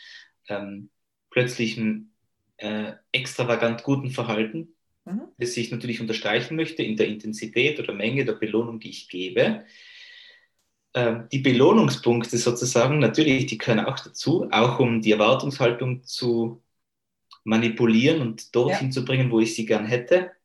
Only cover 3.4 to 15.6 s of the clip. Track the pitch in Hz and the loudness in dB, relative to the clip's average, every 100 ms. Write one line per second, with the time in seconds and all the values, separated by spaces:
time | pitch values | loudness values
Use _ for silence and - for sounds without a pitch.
3.4 | 120 117 117 113 - 139 131 - 113 107 | -2 0 0 -2 -2 -2 -2 -6 -4 -2
4.4 | 110 165 165 _ _ _ - 202 339 - | -4 -6 -12 _ _ _ -10 -10 -10 -8
5.4 | 120 120 113 113 123 113 113 110 104 110 | -6 -6 -6 -6 -6 -6 -6 -4 -2 -2
6.4 | - 160 156 - 107 110 104 107 107 107 | -2 -4 -4 -4 -4 0 -2 -4 -10 -10
7.4 | 110 120 143 - - 101 110 135 131 - | -4 0 0 0 -6 -4 -2 -2 -2 -2
8.4 | 110 110 117 113 - - - 90 92 95 | -2 0 -2 -6 -14 -16 -12 -8 -2 0
9.4 | 180 220 - - - - - - - _ | 2 0 -8 -20 -20 -20 -20 -20 -20 _
10.4 | _ _ _ _ _ 127 117 113 - 135 | _ _ _ _ _ -2 0 -2 -4 0
11.4 | 135 123 151 214 147 - 120 120 117 120 | 2 6 6 6 2 0 0 0 0 -2
12.4 | 123 120 131 120 127 151 113 110 156 131 | 0 -2 0 2 4 4 2 4 2 2
13.4 | - 110 - 107 - - - - 135 180 | 0 -4 0 0 0 -6 -10 -6 0 0
14.4 | - 107 123 131 120 113 107 104 107 - | 0 2 2 2 2 2 2 4 4 2
15.4 | 147 - | 0 0